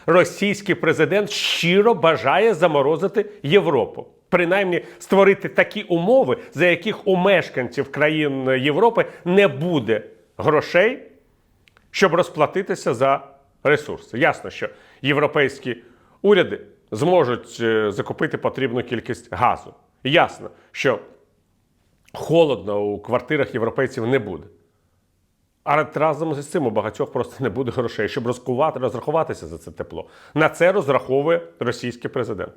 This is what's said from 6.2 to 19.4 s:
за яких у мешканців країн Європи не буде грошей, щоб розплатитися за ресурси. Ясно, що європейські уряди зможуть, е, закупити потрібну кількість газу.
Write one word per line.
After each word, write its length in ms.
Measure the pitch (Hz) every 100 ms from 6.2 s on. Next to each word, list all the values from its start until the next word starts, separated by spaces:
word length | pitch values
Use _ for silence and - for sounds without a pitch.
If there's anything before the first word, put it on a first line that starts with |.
| 233 123 -
за 140 | 135 175
яких 400 | 170 220 - -
у 100 | 185
мешканців 760 | 185 180 - - 120 - 135
країн 560 | - 147 156 147 135 131
Європи 560 | 131 135 147 202 180 160 -
не 240 | 175 190 196
буде 540 | 131 170 160 107 107 - - _ -
грошей, 640 | 107 151 - 175 214 269 - _ _ _ _ _ _ _ _
щоб 240 | - 196
розплатитися 800 | 170 175 - 143 190 196 190 -
за 260 | 117 135 139 - - _ _
ресурси. 540 | 135 147 147 87 - 117
Ясно, 320 | 151 - 95
що 180 | - - - - _
європейські 760 | 135 147 147 151 135 - 127 117 - _ _ _
уряди 380 | 196 202 127 104 - _ _
зможуть, 680 | 107 147 180 127 120 - -
е, 320 | 113 110 107
закупити 460 | 98 117 - 165 123
потрібну 440 | 120 117 135 123
кількість 500 | 123 117 - 117 -
газу. 420 | -